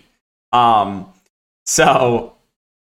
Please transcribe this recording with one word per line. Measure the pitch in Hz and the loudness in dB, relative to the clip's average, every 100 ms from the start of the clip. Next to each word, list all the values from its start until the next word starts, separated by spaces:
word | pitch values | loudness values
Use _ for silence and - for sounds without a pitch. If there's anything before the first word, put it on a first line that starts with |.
| _ _ _ _ - | _ _ _ _ -4
Um, | 120 120 110 98 98 92 _ _ _ _ _ - | 0 2 2 0 -8 -16 _ _ _ _ _ -6
so | - 156 - 123 113 - _ _ _ _ _ | 0 2 2 0 -2 -6 _ _ _ _ _